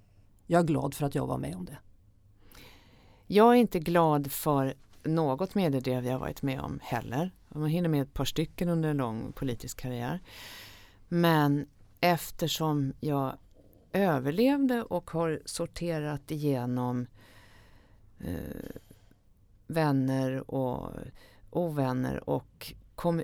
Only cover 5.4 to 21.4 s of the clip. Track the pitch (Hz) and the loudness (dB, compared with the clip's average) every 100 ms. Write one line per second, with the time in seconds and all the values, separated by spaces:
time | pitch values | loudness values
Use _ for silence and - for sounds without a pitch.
5.4 | 190 208 170 135 131 127 123 131 71 - | -2 0 2 2 0 -2 -2 -2 -4 -4
6.4 | 139 135 143 147 - 117 113 120 185 - | -4 -4 -6 -8 -6 -6 -4 -4 -4 -8
7.4 | - 147 151 170 170 147 131 - 139 - | -14 -6 -2 0 0 0 -2 -2 -4 -2
8.4 | 160 - 175 165 156 147 120 110 113 - | -4 -2 -2 0 0 0 -2 -4 -8 -8
9.4 | 139 113 120 - 127 123 120 175 - - | -6 -6 -8 -10 -8 -6 -6 -6 -8 -18
10.4 | - - - - - - - 170 170 156 | -18 -18 -18 -20 -20 -20 -4 2 6 6
11.4 | 143 143 - - - - 175 165 - - | 6 2 -2 -14 -20 0 2 2 0 -4
12.4 | 160 - 160 147 135 - 151 143 131 - | -4 0 0 0 0 -2 -2 0 -2 -6
13.4 | - - - - - 185 196 143 135 175 | -16 -20 -20 -20 -6 0 2 2 0 2
14.4 | 254 285 269 240 - 175 - 160 165 151 | 2 4 2 0 -2 -4 -4 -2 -2 -2
15.4 | - - 170 - 170 160 147 143 139 151 | -6 -8 -6 -6 -4 -4 -4 -6 -6 -2
16.4 | 147 135 123 123 123 123 123 - - - | 0 0 0 -2 -2 -2 -6 -12 -20 -20
17.4 | - - - - - - - - - 82 | -20 -20 -20 -20 -20 -20 -20 -14 -10 -8
18.4 | - - - - - - - - _ _ | -8 -12 -12 -16 -18 -20 -20 -20 _ _
19.4 | _ - - 160 151 135 131 135 131 131 | _ -20 -6 0 2 2 2 0 0 -4
20.4 | - 135 127 127 50 50 50 - - - | -6 -4 -2 -4 -8 -10 -14 -16 -20 -20